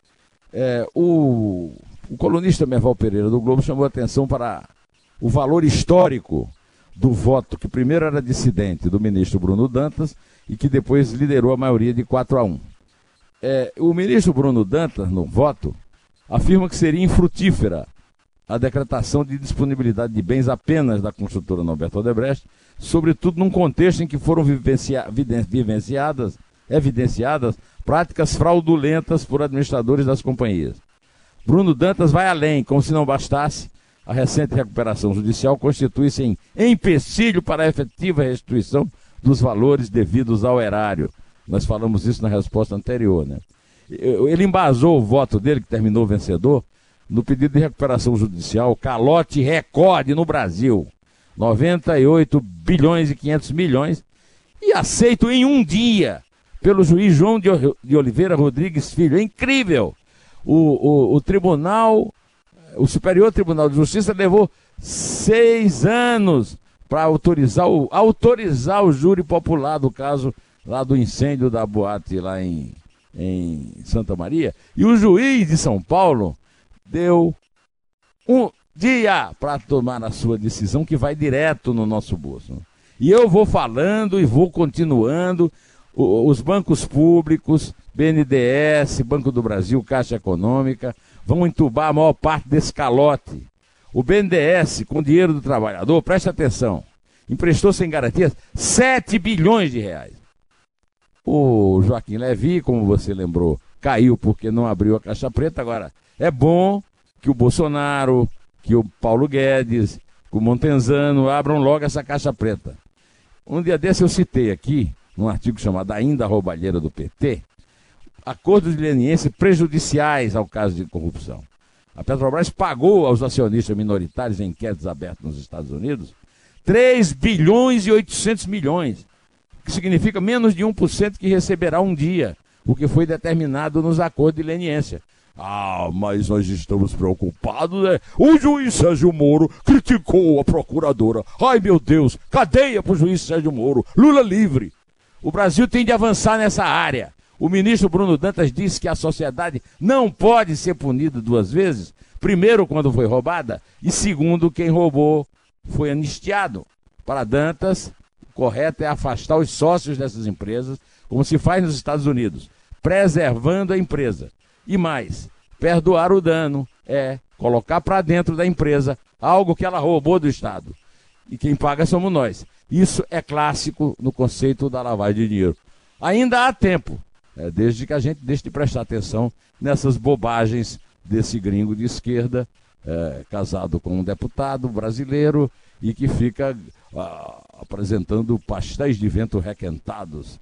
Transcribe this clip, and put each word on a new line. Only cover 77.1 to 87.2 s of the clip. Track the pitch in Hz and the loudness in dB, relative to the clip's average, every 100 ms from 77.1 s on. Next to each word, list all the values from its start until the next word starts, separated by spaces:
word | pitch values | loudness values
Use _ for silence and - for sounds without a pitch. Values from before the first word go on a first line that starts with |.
| 175 170 - _ _ _ _ _ _ _ _ - | 4 2 -2 _ _ _ _ _ _ _ _ 0
um | 254 226 - _ | 2 2 -6 _
dia | 151 220 254 214 175 104 - | -2 0 2 2 0 -2 -6
pra | 143 143 | -6 -6
tomar | - 139 120 123 | -2 -2 -2 -4
a | 110 | -8
sua | - 113 113 | -4 -2 -2
decisão, | 107 - 101 147 | -4 -4 -4 -2
que | 160 151 | -2 -2
vai | 143 | -2
direto | 151 151 131 156 143 - | -2 -2 0 -2 -2 -4
no | 117 110 | -2 -2
nosso | 110 - 92 | -4 -4 -8
bolso. | 69 65 - 64 - _ _ - | -8 -14 -14 -16 -16 _ _ -2
E | 139 | 4
eu | 220 233 | 6 6
vou | 185 208 | 4 4
falando | 185 127 117 175 214 214 190 | 0 0 -2 0 0 0 2
e | |
vou | 143 120 180 | 2 4 2
continuando. | - 156 151 165 127 113 160 180 180 170 - _ _ _ | 0 -2 -2 0 2 2 0 -2 0 -2 -2 _ _ _
O, | - 127 107 139 | -2 0 2 2
os | 131 | 2
bancos | 135 196 - 151 | 0 -2 0 -2
públicos, | - 139 160 170 | -2 2 4 4